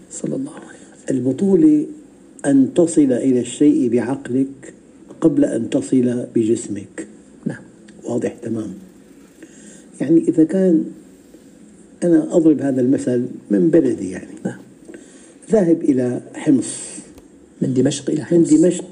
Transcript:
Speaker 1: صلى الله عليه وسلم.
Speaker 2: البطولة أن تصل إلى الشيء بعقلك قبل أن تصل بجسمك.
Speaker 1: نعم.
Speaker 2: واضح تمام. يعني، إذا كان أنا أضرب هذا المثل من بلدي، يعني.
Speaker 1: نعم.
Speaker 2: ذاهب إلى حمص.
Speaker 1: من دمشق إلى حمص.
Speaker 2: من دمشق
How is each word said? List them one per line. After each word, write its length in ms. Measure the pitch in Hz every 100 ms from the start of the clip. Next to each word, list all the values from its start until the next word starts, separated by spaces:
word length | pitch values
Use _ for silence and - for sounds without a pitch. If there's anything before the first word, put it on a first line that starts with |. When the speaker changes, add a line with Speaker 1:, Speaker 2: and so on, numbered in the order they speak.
| -
Speaker 1:
صلى 260 | - - 277
الله 140 | 277
عليه 140 | -
وسلم. 100 | - - - - -
Speaker 2:
البطولة 760 | 131 127 - 196 180 156 151 - - - - - - 143
أن 280 | 139 127
تصل 380 | 175 165 156 135
إلى 280 | 120 135 123
الشيء 480 | 117 - 147 - 120
بعقلك 840 | 120 113 135 - 127 135 - - - - - - -
قبل 240 | 160 143
أن 260 | 143 127 113
تصل 560 | 139 - 131 123 123 -
بجسمك. 720 | 120 110 113 - 101 101 - - - - - -
Speaker 1:
نعم. 160 | - - - - -
Speaker 2:
واضح 320 | - 120 - -
تمام. 320 | 117 113 101 92 - - - - - _ - - - - - -
يعني، 200 | 135 165 160
إذا 160 | 160
كان 400 | 156 190 190 160 - - - - - - - - - - - -
أنا 320 | 175 160 - 175
أضرب 240 | 160 131
هذا 200 | 139 131
المثل 440 | 127 143 127 123 127 - -
من 200 | 101 85
بلدي، 400 | 160 131 110 92
يعني. 200 | 92 - -
Speaker 1:
نعم. 140 | - - - - - - - - - - -
Speaker 2:
ذاهب 320 | 214 170 160
إلى 380 | - 127 123 123 -
حمص. 420 | - 151 127 - - - - - - - - - -
Speaker 1:
من 120 | 135
دمشق 360 | 127 135 - -
إلى 140 | 151
حمص. 280 | - 170 147
Speaker 2:
من 80 | 156
دمشق 240 | 175 - -